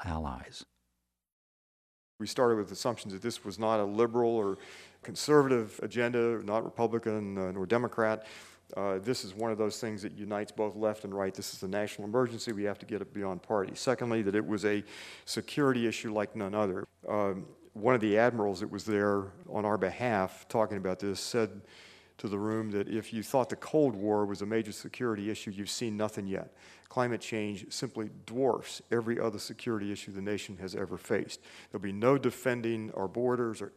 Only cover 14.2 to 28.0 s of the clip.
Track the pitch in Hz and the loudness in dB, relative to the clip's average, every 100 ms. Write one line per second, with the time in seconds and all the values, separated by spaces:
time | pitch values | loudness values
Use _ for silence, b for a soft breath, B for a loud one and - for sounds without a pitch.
14.2 | 98 101 92 104 104 104 - B B B | 2 2 2 2 2 0 -2 B B B
15.2 | - - - - 139 123 117 107 113 107 | -8 -6 -4 2 4 4 2 0 -2 0
16.2 | 101 113 98 104 104 92 - _ - 104 | 0 -2 -2 2 2 0 -6 _ -2 0
17.2 | 101 95 - - - 110 107 127 107 104 | 0 -2 -8 -16 -18 0 4 4 6 6
18.2 | 120 117 104 92 107 98 110 104 104 101 | 6 4 2 0 -4 -6 0 2 4 2
19.2 | 98 - - 107 104 104 92 - 123 107 | 0 -10 -6 -2 2 2 0 0 0 2
20.2 | 92 - - 120 107 101 92 92 101 92 | 2 -2 -2 2 2 2 -2 0 -2 -2
21.2 | - 120 107 98 - B B B B - | -2 0 0 -2 -16 B B B B -8
22.2 | 107 98 107 110 110 101 101 110 101 113 | -4 -2 0 0 0 -2 0 -2 -4 -6
23.2 | 104 135 117 - - 156 143 101 104 104 | 0 2 2 -4 0 4 4 4 2 2
24.2 | 101 98 101 113 107 95 107 - 123 107 | 2 -2 -2 0 -2 -6 -12 -4 -2 0
25.2 | 101 104 - 98 98 - 120 104 104 110 | -2 -4 -6 -8 -6 -4 -4 -2 -2 -2
26.2 | 98 92 - B B B - - 120 110 | -4 -4 -6 B B B -6 -2 0 -2
27.2 | - 113 104 98 110 - 123 110 | -4 -4 -4 -6 -8 -8 -6 -6